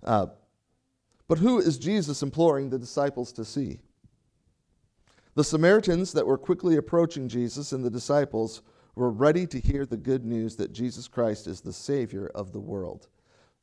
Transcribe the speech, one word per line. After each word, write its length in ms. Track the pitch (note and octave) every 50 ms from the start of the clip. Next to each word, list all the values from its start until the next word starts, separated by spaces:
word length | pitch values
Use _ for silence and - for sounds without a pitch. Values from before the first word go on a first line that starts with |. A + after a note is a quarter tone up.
| -
Uh, 220 | - A2+ G#2 F#2 - - _ _ _ _ _ _ _ _ _ _ _ _ _ _ _ _ _ _ -
but 100 | E3 D#3
who 220 | F#3 B3 B3+ A3
is 180 | F#3 E3 D3 B2+
Jesus 440 | - E3+ G#3+ G#3 D#3+ C#3+ C#3 -
imploring 460 | C#3+ C#3 - D#3+ E3+ E3 C#3+ C#3 C#3 C3
the 100 | B2+ B2+
disciples 540 | A#2+ A#2+ - D3 C#3+ C#3+ C#3 B2 B2 -
to 120 | - - A2
see? 360 | - - C#3+ C3 F2+ - - _ _ _ _ _ _ _ _ _ _ _ _ _ _ _ _ _ _ _ _ _ _ _ _ _ _ _ _ _ _ -
The 100 | D3 D3
Samaritans 680 | - D#3 D#3 D#3+ F3 G#3 A3 G#3+ F#3+ E3 F3 F#3+ F3+ -
that 120 | D3+ -
were 120 | - C3+ C3
quickly 400 | - - F3+ F3 - F3 D#3+ D3
approaching 500 | D#3+ - E3+ E3+ E3+ D#3+ - D3 C3 A#2+
Jesus 440 | A2+ B2 B2 A2+ - C#3+ C#3+ -
and 120 | C#3 C3 B2
the 60 | A#2+
disciples 720 | A2 B2 - - C#3+ D3 C#3 C#3 - A2 A2+ A2+ - - _ _ _ _ _ _ -
were 160 | A2+ B2 B2
ready 360 | A2 G#2 C#3 D3+ D#3+ F3+ F3+ E3
to 120 | - B2+
hear 240 | - - C#3+ C#3 C#3
the 140 | - B2 G#2+
good 260 | - C3 C3 C3 A2
news 320 | A2+ A#2 A2+ A2+ A2 -
that 160 | - G2+ -
Jesus 360 | - A2 B2 B2 A2+ - A#2+ -
Christ 380 | - B2 A#2 A2 G#2+ - -
is 140 | E2+ F#2+ -
the 140 | - G2+ F#2
Savior 540 | - - - C#3+ C#3 A#2 G#2 - F#2+ G2 -
of 240 | - - G2+ F#2
the 80 | F#2+ G2+
world. 480 | G2+ - G2+ G2 F2+ E2+ - - _ _ _ _ _ _ _ _ _ _ _ _